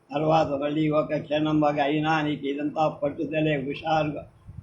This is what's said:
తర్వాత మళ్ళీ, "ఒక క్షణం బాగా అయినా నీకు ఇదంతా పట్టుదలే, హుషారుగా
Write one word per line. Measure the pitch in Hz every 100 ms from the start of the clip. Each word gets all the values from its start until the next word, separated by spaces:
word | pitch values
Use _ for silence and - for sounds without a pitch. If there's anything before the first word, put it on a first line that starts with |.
| _
తర్వాత | 147 156 160 151
మళ్ళీ, | 139 147 147 156
"ఒక | 151 147 151
క్షణం | 123 151 156 156
బాగా | 147 147
అయినా | 139 151 156 160
నీకు | 147 147 139
ఇదంతా | 143 147 156 156
పట్టుదలే, | - 143 143 143 156 156 143 131
హుషారుగా | 139 160 156 151 143 - - - -